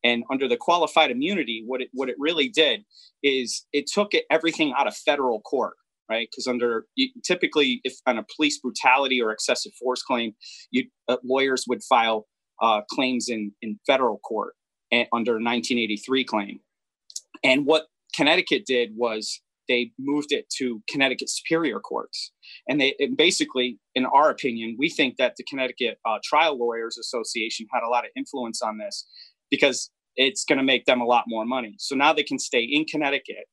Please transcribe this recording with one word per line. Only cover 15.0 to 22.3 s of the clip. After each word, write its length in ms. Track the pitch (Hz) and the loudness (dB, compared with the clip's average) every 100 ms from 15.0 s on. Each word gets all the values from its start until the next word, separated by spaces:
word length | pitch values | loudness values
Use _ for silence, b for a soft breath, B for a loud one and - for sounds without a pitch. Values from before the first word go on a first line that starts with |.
| 117 | 2
under 240 | 120 113 113 | 0 0 0
a 40 | |
nineteen 360 | 117 120 117 120 | 0 -2 0 0
eighty-three 480 | 110 107 - 131 123 | 0 -4 -2 -2 0
claim. 340 | 107 101 - _ _ _ _ _ - _ - | -2 -4 -10 _ _ _ _ _ -18 _ -2
And 220 | - 131 139 | 2 2 4
what 220 | 156 - _ _ | 2 2 _ _
Connecticut 520 | - 147 175 - 135 107 | 0 4 4 2 -2 2
did 320 | 127 117 107 | 0 0 -2
was 420 | 117 110 104 - _ _ - | -2 -2 -6 -12 _ _ -2
they 220 | 123 117 - | 0 0 -6
moved 360 | 139 147 147 | -2 -2 0
it 160 | 135 - - | -4 -4 -4
to 240 | 127 113 - | -4 -4 -6
Connecticut 400 | 143 135 123 117 | 0 0 0 -6
Superior 500 | - - 165 160 101 | -8 -2 0 0 -4
Courts. 540 | - 62 - - - | -6 -6 -6 -12 -14